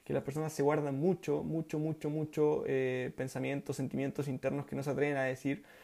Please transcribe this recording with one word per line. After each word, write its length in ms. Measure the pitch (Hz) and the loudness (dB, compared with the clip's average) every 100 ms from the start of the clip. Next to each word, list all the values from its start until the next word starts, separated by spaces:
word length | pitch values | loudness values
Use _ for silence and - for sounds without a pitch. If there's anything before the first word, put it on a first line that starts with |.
que 80 | - | -4
las 100 | 139 | -2
personas 300 | 135 139 156 | -2 -2 -2
se 100 | - | 2
guardan 360 | 143 151 147 135 | 4 4 2 2
mucho, 440 | 165 180 - 147 | 2 2 0 0
mucho, 360 | 156 160 160 156 | 0 -2 -2 -2
mucho, 320 | 156 156 151 | -2 -2 -2
mucho, 540 | 151 151 151 151 151 - | -2 -2 2 4 4 2
eh, 460 | 135 131 127 127 - | 2 2 0 -2 -4
pensamientos, 600 | 135 131 131 139 - 139 | -4 -2 -2 -2 -4 -4
sentimientos 520 | 135 131 139 143 143 | -2 0 -2 -2 -4
internos 380 | 127 135 143 139 | -2 -2 -2 -4
que 100 | 139 | -4
no 60 | |
se 80 | 139 | -2
atreven 260 | 135 147 139 | 0 2 2
a 80 | |
decir, 400 | 131 131 139 156 - - | 0 0 -2 -2 -6 -20